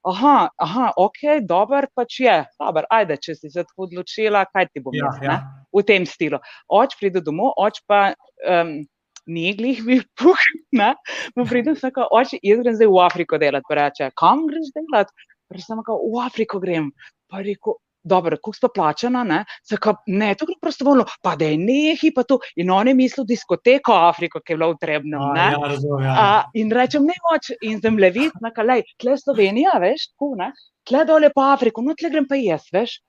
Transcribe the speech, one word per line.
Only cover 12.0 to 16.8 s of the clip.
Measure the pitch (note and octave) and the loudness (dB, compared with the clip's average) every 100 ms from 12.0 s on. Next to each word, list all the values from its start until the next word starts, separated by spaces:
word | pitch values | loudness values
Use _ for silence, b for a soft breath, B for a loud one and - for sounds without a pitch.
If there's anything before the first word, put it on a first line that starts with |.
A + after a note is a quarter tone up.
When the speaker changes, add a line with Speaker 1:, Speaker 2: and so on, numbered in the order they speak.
| A#3 | 2
Speaker 1:
"Oče, | A3+ B3+ - | 2 2 -2
jaz | G3 A3+ | 2 2
grem | A#3+ A3 | 2 4
zdaj | A3 | 6
v | F#3 | 6
Afriko | F3 F3 E3 D3+ | 4 2 -4 0
delat." | D3 C#3 | 0 -2
Pa | - D3 | -2 0
reče, | C#3+ - C3+ | 0 -2 -8
"Kam | - E3+ C4+ D#4+ | 2 2 2 -2
greš | D#4 D4+ | -6 -8
delat?" | D4+ D#4 A#3+ G3 _ b _ _ | -10 -2 -2 -2 _ b _ _
Pa | F3+ | -20
sem | F#3 A3 | -12 -12
rekla, | G#3+ G#3 | -6 -6
"V | - A3+ - | -4 -6 -6
Afriko | - A3 G3 | -6 -6 -4
grem." | F#3 E3 | -4 -4